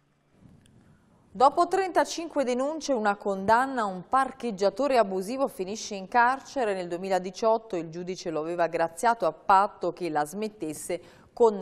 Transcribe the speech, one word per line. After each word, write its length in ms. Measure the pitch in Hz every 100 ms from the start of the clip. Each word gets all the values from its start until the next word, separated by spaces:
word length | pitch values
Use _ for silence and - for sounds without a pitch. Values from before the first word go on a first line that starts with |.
| _ _ _ _ - - _ _ _ _ _ _ _
Dopo 340 | 190 262 285 349
trentacinque 800 | 381 381 339 294 - 330 -
denunce, 480 | 247 247 277 320 -
una 240 | 254 214 202
condanna, 680 | 208 196 196 226 269 262 214
un 180 | 185 170
parcheggiatore 920 | 262 262 - 240 190 196 190 285 240
abusivo 500 | 202 190 190 262 262
finisce 480 | - 185 220 - 202
in 100 | 190
carcere. 680 | 247 233 269 - 277 220
Nel 120 | 190 175
duemiladiciotto 880 | 170 190 185 185 185 226 226 226
il 140 | 180 165
giudice 420 | 165 180 185 185
lo 80 | 156
aveva 300 | 160 175 165
graziato 580 | 165 165 - 240 233 165
a 60 |
patto 600 | 156 - 190 208 - 175
che 160 | 170 175
la 140 | 151
smettesse 760 | 151 190 214 214 156 151 - 175 - - -
con 240 | - 233 202